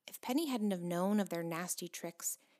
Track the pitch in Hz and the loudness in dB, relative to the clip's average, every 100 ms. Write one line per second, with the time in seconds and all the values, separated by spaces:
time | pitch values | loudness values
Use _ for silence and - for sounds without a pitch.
0 | - - - 254 320 254 208 185 175 175 | -18 -10 -2 2 2 2 2 2 0 2
1 | 190 208 185 170 170 165 180 - 175 - | 4 4 2 0 -2 -2 -4 -4 -6 -8
2 | 170 - - - _ | -10 -6 -6 -6 _